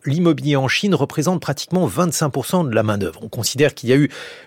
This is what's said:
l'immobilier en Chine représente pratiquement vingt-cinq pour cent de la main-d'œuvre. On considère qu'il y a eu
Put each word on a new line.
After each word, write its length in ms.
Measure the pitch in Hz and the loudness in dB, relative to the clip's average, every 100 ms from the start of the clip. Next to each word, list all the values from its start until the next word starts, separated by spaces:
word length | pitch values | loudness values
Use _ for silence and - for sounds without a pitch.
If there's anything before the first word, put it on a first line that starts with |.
| - | -2
l'immobilier 500 | 156 170 139 139 139 | 2 2 2 2 0
en 140 | 131 | 2
Chine 260 | - 202 160 | 0 2 2
représente 460 | 143 - 147 180 | 0 0 -2 -2
pratiquement 460 | - 139 - 180 151 | -2 -6 -2 0 0
vingt-cinq 420 | 90 175 - 151 | 0 0 0 -2
pour 160 | 135 - | -2 -2
cent 180 | 185 | 0
de 100 | 147 | 2
la 100 | 110 | 0
main-d'œuvre. 360 | 107 104 90 - | 0 0 -4 -6
On 60 | 113 | -12
considère 440 | 123 - 123 143 - | -6 -4 0 0 0
qu'il 140 | 117 | 2
y 40 | |
a 40 | 135 | 4
eu 120 | 143 - - - | 2 -2 -16 -18